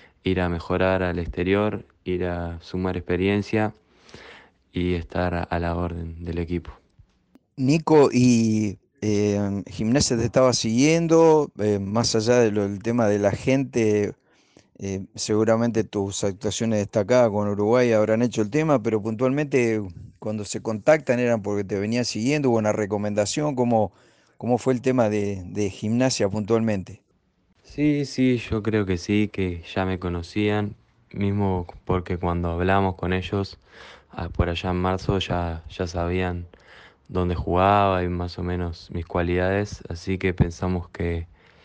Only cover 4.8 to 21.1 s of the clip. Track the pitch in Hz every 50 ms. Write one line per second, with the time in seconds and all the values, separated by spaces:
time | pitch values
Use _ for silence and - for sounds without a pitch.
4.8 | 87 90 90 85 85 - - 90 90 90 87 85 - - 87 85 85 85 85 85
5.8 | 90 87 85 85 82 82 82 82 87 85 82 87 85 82 87 85 80 - - -
6.8 | _ _ _ - - _ _ _ _ _ _ - _ _ _ - 131 127 147 165
7.8 | 156 - 156 151 139 - - 123 123 127 120 113 113 110 110 107 107 104 95 -
8.8 | _ _ _ _ - 107 104 101 104 104 101 101 104 101 98 101 - - - -
9.8 | 113 110 120 147 143 - 131 113 117 117 - 131 131 127 117 - - 117 110 120
10.8 | 135 151 160 170 170 165 165 165 165 160 156 156 147 - - - 101 107 104 101
11.8 | 98 95 104 117 117 117 - 113 107 117 123 123 120 110 101 107 101 101 101 98
12.8 | 104 110 120 120 117 104 104 104 101 101 95 - - 139 131 135 139 123 - 120
13.8 | 113 107 104 104 104 98 - - _ _ _ _ _ _ _ - _ _ _ -
14.8 | - 98 95 95 95 - _ - - - 107 104 110 110 113 113 117 120 107 113
15.8 | 104 98 - 104 98 98 98 - - 101 95 92 - 107 95 - 120 113 110 107
16.8 | 101 95 - 110 101 92 123 127 123 113 101 104 104 104 101 98 104 104 117 127
17.8 | 127 120 113 107 107 104 110 113 120 120 98 113 107 104 104 151 156 160 147 123
18.8 | 101 117 110 110 98 113 113 107 127 131 131 147 151 143 139 131 120 113 113 110
19.8 | 104 95 87 - - - - _ - 110 107 107 104 - - 113 - 113 110 107
20.8 | - - 151 156 151 -